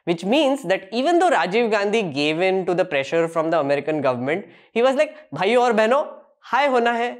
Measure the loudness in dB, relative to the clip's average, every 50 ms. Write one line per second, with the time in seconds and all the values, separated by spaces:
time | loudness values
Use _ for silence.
0 | -4 -4 -4 -4 -2 0 0 2 2 2 0 -2 -2 -2 -2 -2 -2 -6 -4 -2
1 | 0 2 2 4 4 4 2 2 0 0 0 0 0 2 0 0 0 0 0 0
2 | -2 -2 -2 -2 0 0 0 0 0 0 0 0 0 -2 0 0 0 0 0 -4
3 | -2 0 0 0 0 0 -2 -2 -2 0 0 0 0 0 0 -2 0 -2 -4 0
4 | 0 0 -2 0 -2 -4 -4 -4 -6 -12 -20 -20 -20 _ -2 2 2 2 2 2
5 | 0 -2 -2 -18 -18 -14 -6 -4 -2 2 2 2 2 2 2 2 2 2 2 0
6 | 0 -4 -10 -20 -20 _ _ _ _ -4 -2 0 2 2 2 2 2 0 0 -2
7 | -4 -4 -6 -10